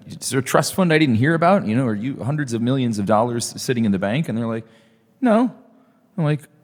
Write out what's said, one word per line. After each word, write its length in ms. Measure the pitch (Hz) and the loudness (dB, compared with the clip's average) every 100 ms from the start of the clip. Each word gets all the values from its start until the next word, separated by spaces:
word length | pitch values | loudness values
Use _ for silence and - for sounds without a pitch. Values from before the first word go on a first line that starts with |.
| - | -10
is 240 | - - | -12 -4
there 80 | 131 | -4
a 40 | |
trust 320 | - - 147 | 2 0 2
fund 180 | - 175 | 0 2
I 60 | 156 | 4
didn't 180 | 151 110 | 4 4
hear 180 | 143 | 2
about? 320 | 165 170 202 104 | 2 4 2 2
You 80 | 117 | 0
know, 100 | 127 | 0
are 80 | 104 | -2
you 260 | 127 - | -6 -6
hundreds 300 | 107 151 135 | -4 -4 -4
of 100 | 117 | -2
millions 360 | 120 135 120 107 | 0 0 0 -2
of 60 | 98 | 2
dollars 540 | 107 120 117 - - | 2 2 -2 -6 -6
sitting 240 | - 120 | -4 0
in 80 | 110 | 0
the 60 | 95 | 0
bank?" 300 | 101 135 160 | 0 -2 -4
And 100 | 113 | -4
they're 80 | 113 | -4
like, 180 | 113 - _ _ _ _ _ | -6 -10 _ _ _ _ _
"No." 320 | 254 214 247 - _ _ _ _ _ - | 2 2 2 -4 _ _ _ _ _ -4
I'm 60 | |
like, 200 | 151 151 - _ | -2 -2 -6 _